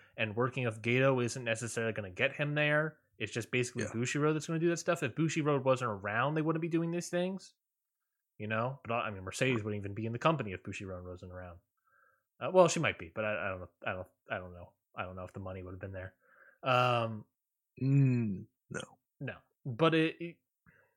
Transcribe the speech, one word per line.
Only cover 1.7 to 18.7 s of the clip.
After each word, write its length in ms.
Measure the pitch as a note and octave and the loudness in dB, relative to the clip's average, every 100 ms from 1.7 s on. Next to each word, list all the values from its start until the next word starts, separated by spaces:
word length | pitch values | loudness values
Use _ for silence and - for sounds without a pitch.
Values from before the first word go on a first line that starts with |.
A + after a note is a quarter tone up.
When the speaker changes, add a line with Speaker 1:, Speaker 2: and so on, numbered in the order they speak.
| A#2 A2+ | -2 -2
Speaker 1:
gonna 180 | G#2+ G2 | -2 -6
get 220 | F#2 C3+ | 0 0
him 200 | - D3 | 0 -2
there. 420 | D3 D3 D3+ D#3 - _ _ | 0 2 2 0 -6 _ _
It's 140 | G#2+ | -4
just 180 | A#2+ A2 | -2 0
basically 320 | B2 B2 A2+ | 0 0 -2
Speaker 2:
Yeah. 60 | G2 | -4
Speaker 1:
Bushiroad 420 | A2+ B2 D3 D3+ | -2 -2 2 2
that's 120 | D#3 D#3 | 2 -2
gonna 100 | D#3+ | 0
do 100 | E3+ | 2
that 80 | E3 | 2
stuff. 240 | - F3 | 0 0
If 100 | C3 | 0
Bushiroad 480 | - D#3+ D#3+ D3 C#3 | 0 0 2 2 4
wasn't 280 | C3 B2+ A#2+ | 4 4 2
around, 420 | G2+ G2+ A2 C3+ | -2 0 2 2
they 80 | D#3 | 2
wouldn't 180 | D#3 D#3+ | 2 0
be 60 | E3 | 0
doing 220 | E3 E3 | 0 0
these 180 | F3 E3+ | -2 -2
things, 460 | F3 F3+ F#3+ - _ _ _ _ _ _ _ _ - | -2 -2 -4 -12 _ _ _ _ _ _ _ _ -10
you 100 | G#2+ | -2
know? 320 | A2 B2+ C#3 - | 0 0 -4 -4
But, 80 | |
I 160 | A#2 G#2+ | -4 -4
mean, 140 | G2 | -6
Mercedes 400 | F#2+ - C3 A#2+ | -8 0 0 2
wouldn't 160 | G#2+ G#2 | -2 -4
even 140 | G2+ | -6
be 120 | G2+ A2+ | -6 -6
in 60 | |
the 60 | A#2 | 0
company 340 | D#3 D#3 G#2+ | 0 0 -4
if 100 | F2+ | -8
Bushiroad 420 | - G2 G2 F2+ | -8 -10 -10 -10
wasn't 280 | F2+ F2+ F#2 | -10 -14 -14
around. 260 | F2+ F2+ F2 _ _ _ _ _ _ _ _ | -14 -14 -16 _ _ _ _ _ _ _ _
Uh, 100 | B2+ | 4
well, 160 | F#3 E3 | 6 6
she 100 | F3 | 6
might 180 | B2 - | 0 -2
be, 120 | E2+ | -8
but 100 | A2 | -4
I, 220 | G#2+ G#2 G2 | -2 -2 -4
I 20 | |
don't 120 | F#2 | -6
know. 80 | F2+ _ A#2 | -10 _ -6
I 60 | |
don't, 140 | F#2 F2+ _ - | -6 -10 _ -8
I 80 | G#2 | -8
don't 140 | F2+ | -8
know. 200 | F2 F2 _ _ A2+ | -14 -18 _ _ -8
I 60 | |
don't 120 | F#2 F#2 | -6 -8
know 80 | |
if 80 | F2+ | -10
the 80 | G#2 | -10
money 220 | F#2+ F#2+ | -10 -10
would 100 | F2+ | -10
have 80 | F#2+ | -10
been 120 | G2 | -10
there. 220 | F#2+ F#2+ - _ _ - _ | -10 -12 -16 _ _ -20 _
Um, 600 | C3 B2 B2 A#2+ A2+ G#2+ - _ _ _ _ - | 2 4 4 2 0 -4 -12 _ _ _ _ -2
Speaker 2:
Mm, 600 | C3 C#3 C3 B2 A2 F#2 - _ _ | 4 6 6 4 0 -2 -8 _ _